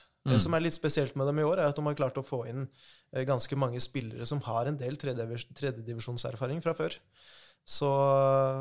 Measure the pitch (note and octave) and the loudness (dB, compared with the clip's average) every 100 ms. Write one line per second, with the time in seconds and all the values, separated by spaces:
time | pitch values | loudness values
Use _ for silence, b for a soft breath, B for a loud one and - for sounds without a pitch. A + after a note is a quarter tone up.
0 | _ _ - A#2+ F2 D#3+ E3 - D3+ D3+ | _ _ 4 4 6 2 0 0 0 2
1 | C3+ C#3 C3+ D3+ D3+ F#3 D3 C#3+ D3 C#3+ | 0 -2 -2 0 2 2 2 0 -2 0
2 | C3 C3+ C3 C3 A#2 B2+ C3 b b b | -2 -2 -6 -6 -6 -6 -8 b b b
3 | b C3 C3 B2+ - C#3 C3 A#2+ - C#3 | b -4 0 0 0 0 0 0 -2 -2
4 | A#2 A#2 A#2 D3 A#2+ A#2 B2 D3+ B2+ D3 | -8 -6 -4 -4 -2 0 0 -2 -4 -4
5 | C#3+ A#2+ A2+ A#2 - - C#3 A2+ A2+ A#2 | -6 -4 -4 -6 -10 -6 -4 -4 -8 -8
6 | A#2 A#2+ B2+ A#2+ C3 D#3+ E3 D#3+ D#3+ - | -6 -4 -4 -4 -4 -2 -4 -2 -4 -6
7 | _ b b b b b - - C#3+ C#3 | _ b b b b b -4 0 2 4
8 | C#3 C3+ C3+ C3+ C3+ C3+ | 6 6 6 6 4 0